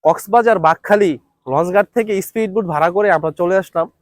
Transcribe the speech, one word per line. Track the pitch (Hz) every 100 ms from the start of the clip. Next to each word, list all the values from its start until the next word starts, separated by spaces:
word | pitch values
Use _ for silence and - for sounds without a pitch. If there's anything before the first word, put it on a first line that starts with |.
কক্সবাজার | 156 170 - 226 233 208
বাকখালী | 165 165 - 208 202 135 _ _ -
লঞ্চ | 135 175
ঘাট | 190 202
থেকে | 240 220 196
স্পিড | - 226 220
বোট | 190 190
ভাড়া | 151 165
করে | 185 208
আমরা | 165 160
চলে | 151 175 190
আসলাম | 185 175 165 _